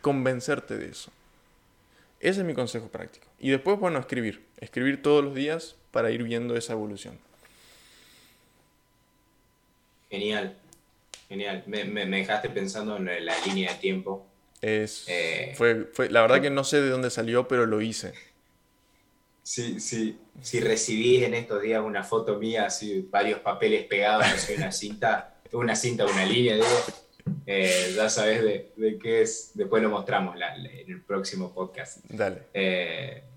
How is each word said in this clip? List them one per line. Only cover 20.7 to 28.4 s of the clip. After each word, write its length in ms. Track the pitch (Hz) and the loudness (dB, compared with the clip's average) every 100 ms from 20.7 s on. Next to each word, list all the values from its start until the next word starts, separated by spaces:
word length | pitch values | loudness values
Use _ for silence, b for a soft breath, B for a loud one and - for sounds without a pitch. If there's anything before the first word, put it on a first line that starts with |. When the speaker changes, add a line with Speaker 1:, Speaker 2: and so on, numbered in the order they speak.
| 110 - 107 120 127 | 2 0 2 6 6
Speaker 2:
en 120 | 117 | 4
estos 280 | 117 113 104 | 0 -2 -2
días 200 | 107 110 | 0 0
una 200 | 107 101 | 0 -4
foto 340 | 95 113 113 104 | -2 0 0 -2
mía, 280 | 113 113 101 | 0 0 0
así, 400 | - 104 98 95 | -2 -4 -4 0
varios 300 | 101 104 101 | 0 2 0
papeles 460 | 104 98 110 107 - | -2 0 2 2 2
pegados, 400 | 101 104 107 - | 0 4 4 4
así, 280 | - - | 2 -2
una 180 | - 190 | -2 -4
cinta, 600 | - 104 107 113 95 - - | -4 -8 -2 0 0 -2 -18
<laughs> 80 | - | -8
una 220 | 117 120 104 | -2 0 0
cinta, 280 | 123 113 101 | 0 2 2
una 180 | 98 95 | 2 2
línea, 300 | 120 120 107 | 4 4 4
digo, 100 | 117 - - - - - - - - | 4 4 2 -6 -16 -12 -6 -6 -2
eh, 460 | 98 92 92 90 98 | 0 4 4 2 2
ya 120 | 107 | 2
sabés 320 | 113 107 113 | 2 2 4